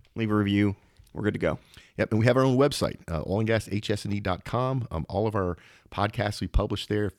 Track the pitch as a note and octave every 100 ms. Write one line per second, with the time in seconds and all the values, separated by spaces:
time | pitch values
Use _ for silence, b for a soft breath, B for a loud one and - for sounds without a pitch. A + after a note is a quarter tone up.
0 | _ - A2 G#2 G2+ G2+ G#2 G2 b b
1 | - - G#2 F#2 E2+ - B B B -
2 | G#2+ A2 A#2+ B2+ C3 B2+ C#3+ - B1+ -
3 | - E2 - G2+ A2 A2 - G2+ - G2+
4 | G#2 G2+ F#2+ F2+ - A#2 C3 C3 A2 E2+
5 | - G2+ A2 G#2 F2+ E2+ b b b -
6 | G#2 - G#2 - F#2+ - G#2+ G2+ - G#2+
7 | G2+